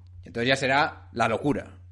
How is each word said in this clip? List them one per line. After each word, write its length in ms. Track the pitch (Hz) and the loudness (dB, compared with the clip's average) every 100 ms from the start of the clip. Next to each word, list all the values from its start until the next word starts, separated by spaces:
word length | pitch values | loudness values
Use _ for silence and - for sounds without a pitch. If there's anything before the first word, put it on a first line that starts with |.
| - - | -20 -20
Entonces 240 | - 117 120 | -10 -2 0
ya 80 | 131 | 2
será 520 | 131 139 - - - | 2 2 2 -2 -8
la 160 | 117 113 | 0 0
locura, 500 | 107 147 104 - - - | 2 0 -2 -4 -16 -20